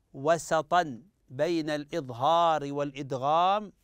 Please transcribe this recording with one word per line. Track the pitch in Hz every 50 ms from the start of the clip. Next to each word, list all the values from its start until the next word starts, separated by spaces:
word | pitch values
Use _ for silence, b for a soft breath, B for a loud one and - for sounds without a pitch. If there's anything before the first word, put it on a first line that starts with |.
| _ _ -
وسطا | 139 135 156 170 156 - - 165 156 147 - 170 180 175 147 120 107 - _ _ _ _ _
بين | 127 135 151 175 175 160 151 156
الإظهار | 151 147 147 147 175 170 139 127 120 117 135 156 165 170 170 165 156 151 143 143
والإدغام | 143 143 143 147 135 139 147 127 135 123 131 143 156 170 180 190 196 214 208 180 - _